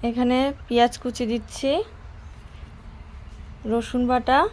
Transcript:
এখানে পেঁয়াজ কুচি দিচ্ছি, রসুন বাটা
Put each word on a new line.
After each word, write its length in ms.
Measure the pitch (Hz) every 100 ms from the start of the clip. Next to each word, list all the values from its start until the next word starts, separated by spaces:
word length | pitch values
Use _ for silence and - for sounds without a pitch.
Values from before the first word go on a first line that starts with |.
এখানে 360 | 233 233 247 254 269 285 -
পেঁয়াজ 260 | 233 240 -
কুচি 260 | 247 233 233
দিচ্ছি, 440 | 226 214 - 269 302 440 - - - - - - - - - - - - - - - - - 220
রসুন 360 | 226 226 247 247
বাটা 320 | 254 254 269 381